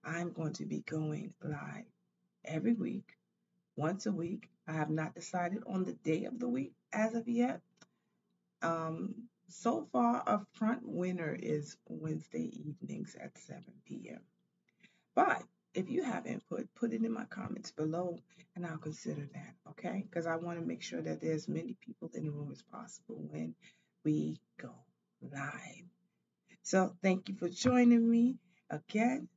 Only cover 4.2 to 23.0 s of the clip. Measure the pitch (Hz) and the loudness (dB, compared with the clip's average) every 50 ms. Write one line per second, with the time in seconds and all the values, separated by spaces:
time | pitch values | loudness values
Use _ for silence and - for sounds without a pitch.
4.2 | 165 170 196 233 - - _ _ _ - 156 160 151 151 156 156 156 156 - - | 0 -2 -4 -6 -8 -14 _ _ _ -4 -2 0 0 2 2 0 0 -2 -6 -10
5.2 | - - - 180 175 175 190 214 - - 190 185 185 - - - _ 151 160 170 | -12 -4 -2 0 0 0 -2 -4 -4 -4 -2 -2 0 -2 -4 -6 _ 0 0 0
6.2 | - - - 233 247 247 240 262 277 - - _ _ _ - 208 214 226 220 233 | 0 -4 -4 -4 -2 0 0 0 -2 -4 -8 _ _ _ -2 0 0 0 0 -2
7.2 | 226 240 240 233 240 254 - - _ _ _ _ - _ _ _ _ _ _ _ | -2 0 2 2 2 2 2 -4 _ _ _ _ -20 _ _ _ _ _ _ _
8.2 | _ _ _ _ _ _ _ _ - 165 165 165 165 160 160 165 180 202 233 - | _ _ _ _ _ _ _ _ -2 0 0 0 -2 -4 -4 -4 -4 -6 -6 -8
9.2 | - - _ _ _ - - - - 233 240 - 294 - - 247 240 233 240 247 | -12 -16 _ _ _ -20 -18 -2 0 2 2 2 -2 0 4 6 6 6 6 4
10.2 | - - 208 208 202 _ _ - 220 214 240 - - - - 170 180 185 180 180 | 4 2 2 2 2 _ _ 0 2 2 2 2 -2 -4 -2 0 0 0 0 0
11.2 | 165 151 147 - - - 151 151 147 139 - _ _ - 160 160 156 156 156 156 | 0 -2 -2 -2 0 0 0 0 0 -4 -10 _ _ -10 -10 -6 -2 -2 -2 -2
12.2 | 156 - - 160 160 160 - - 147 151 143 - - 139 143 - - - - - | -4 -6 -4 -4 -4 -4 -4 -8 -8 -8 -8 -8 -8 -8 -6 -6 -6 -8 -10 -12
13.2 | - - _ - - - - - - - 60 69 _ - - - - - - 50 | -14 -14 _ -16 -14 -14 -14 -14 -14 -18 -20 -20 _ -12 -12 -10 -10 -12 -14 -14
14.2 | 50 _ _ _ _ _ _ _ _ _ _ _ - - _ _ _ _ _ - | -16 _ _ _ _ _ _ _ _ _ _ _ -20 -20 _ _ _ _ _ 6
15.2 | 392 415 - - - - _ _ _ _ _ 190 190 - - 349 339 262 - - | 6 6 4 0 -2 -10 _ _ _ _ _ -2 0 2 2 2 2 2 0 -2
16.2 | - - - - - _ - - - - _ - - 233 226 226 226 - 226 - | -2 -2 -4 -4 -4 _ -6 -6 -6 -6 _ -2 -2 0 2 2 2 2 2 -2
17.2 | - - - - - - - - - - - - 156 156 160 170 180 180 175 - | -4 -6 -8 -8 -6 -6 -6 -6 -8 -10 -4 -2 0 0 0 0 0 -2 -4 -6
18.2 | - _ _ - - _ _ 180 175 170 160 160 - 156 156 - - 151 147 147 | -10 _ _ -20 -20 _ _ -8 -6 -6 -6 -6 -6 -8 -10 -6 -6 -6 -6 -6
19.2 | 147 139 - - - - - _ _ - 156 - - 180 170 196 196 - - 175 | -6 -8 -10 -12 -14 -14 -16 _ _ -18 -18 -8 -6 -4 -4 -4 -6 -4 -4 -4
20.2 | 165 165 165 165 170 170 170 170 165 165 170 165 - - 170 170 160 160 156 156 | -2 0 -2 -2 -2 -4 -6 -4 -4 -4 -4 -6 -8 -8 -6 -6 -4 -4 -4 -2
21.2 | - 160 160 156 - - 147 160 165 - - _ - - 226 _ - 165 - - | -2 -2 -2 -2 -2 -2 -4 -4 -4 -6 -10 _ -12 -18 -14 _ -12 -10 -8 -6
22.2 | 156 151 147 147 147 143 135 139 - _ - - 76 - - - | -6 -6 -6 -6 -8 -8 -10 -12 -16 _ -14 -14 -14 -14 -16 -20